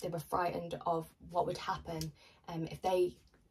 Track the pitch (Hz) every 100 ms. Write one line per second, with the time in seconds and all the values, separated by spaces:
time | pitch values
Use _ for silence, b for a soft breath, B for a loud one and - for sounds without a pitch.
0 | 170 165 - 185 175 175 170 165 - 165
1 | 165 - 175 175 175 180 - 180 170 160
2 | 160 - b b - 165 160 151 185 185
3 | 180 - - _ _